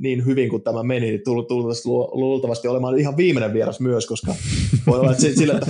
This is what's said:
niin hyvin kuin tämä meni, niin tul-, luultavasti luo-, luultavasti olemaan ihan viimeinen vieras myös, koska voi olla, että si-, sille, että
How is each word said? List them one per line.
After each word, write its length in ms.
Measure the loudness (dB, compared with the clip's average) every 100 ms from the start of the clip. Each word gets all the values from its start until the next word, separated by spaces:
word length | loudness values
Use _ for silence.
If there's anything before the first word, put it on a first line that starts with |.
niin 260 | -4 0 0
hyvin 220 | 2 0
kuin 120 | -2
tämä 200 | -2 -2
meni, 240 | -2 -2 -2
niin 100 | -2
tul-, 220 | -2 -2 -2
luultavasti 380 | -2 -2 -4 -2
luo-, 220 | -2 -2
luultavasti 560 | -2 0 0 -2 -2 -2
olemaan 300 | -2 0 0
ihan 180 | 2 2
viimeinen 360 | 2 2 0
vieras 280 | 0 -2 -2
myös, 260 | 0 0 -2
koska 280 | -6 -6 -4 -2 -2 2 2 2
voi 140 | 4
olla, 100 | 4
että 120 | 4
si-, 120 | 2 4
sille, 160 | 4
että 140 | 2 0